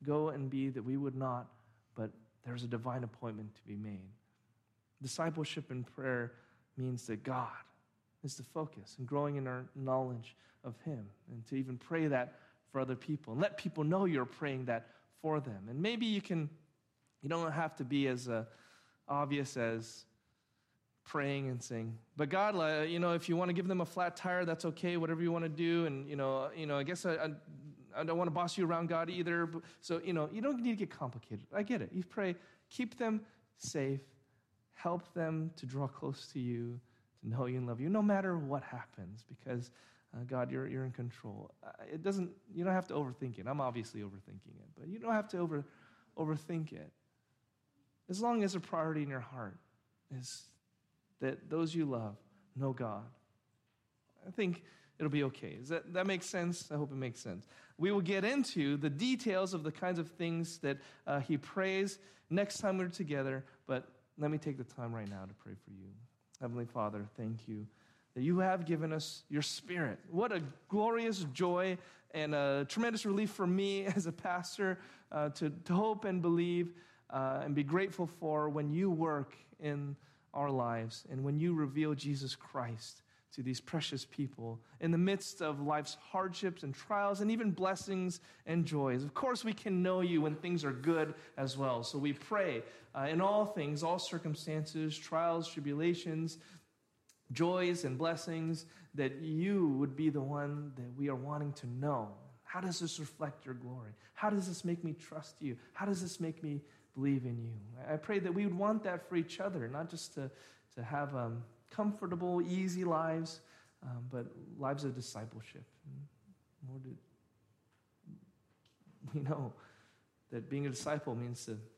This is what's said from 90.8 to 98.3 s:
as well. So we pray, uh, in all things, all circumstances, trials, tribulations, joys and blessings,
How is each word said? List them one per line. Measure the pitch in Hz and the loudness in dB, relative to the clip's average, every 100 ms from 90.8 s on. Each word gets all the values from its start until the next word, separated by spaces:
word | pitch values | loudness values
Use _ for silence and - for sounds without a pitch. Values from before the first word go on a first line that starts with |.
| 143 165 151 - - - | 4 4 2 -2 -10 -4
as | 135 131 | -2 2
well. | 135 120 | 2 2
So | 113 147 | 0 0
we | 143 | 0
pray, | 135 - 214 185 120 - - - 139 | 0 0 2 2 0 -4 -12 -10 -2
uh, | 139 | 2
in | 165 | 4
all | 190 214 208 | 6 6 4
things, | 196 143 147 | 2 0 0
all | 165 175 | 2 0
circumstances, | - 170 165 151 - 156 151 160 156 151 | 0 -2 -2 -2 -2 -2 -2 0 0 -2
trials, | - 160 170 165 160 | -2 2 4 2 0
tribulations, | - 143 143 170 175 175 156 160 - - - - _ _ _ _ _ - | -2 -2 2 4 2 0 0 -2 -4 -14 -20 -20 _ _ _ _ _ -6
joys | 123 170 185 180 175 143 | 2 4 6 4 2 0
and | 131 | 0
blessings, | 165 160 - | 0 0 -2